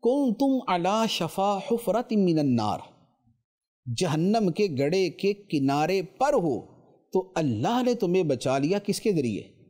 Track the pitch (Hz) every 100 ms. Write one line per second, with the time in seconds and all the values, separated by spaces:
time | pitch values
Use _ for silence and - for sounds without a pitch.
0 | 233 269 269 208 277 262 220 180 170 214
1 | 220 - 165 - 196 196 - 233 233 202
2 | 247 220 185 160 143 120 107 82 - _
3 | _ _ _ _ _ _ _ _ - 117
4 | 180 151 175 226 196 156 202 131 139 185
5 | 185 - 196 202 - 156 135 143 160 190
6 | 175 - 269 285 170 113 - - _ _
7 | _ 190 - - 151 107 151 233 226 240
8 | 185 185 170 131 135 135 143 202 202 190
9 | 226 175 123 92 - - -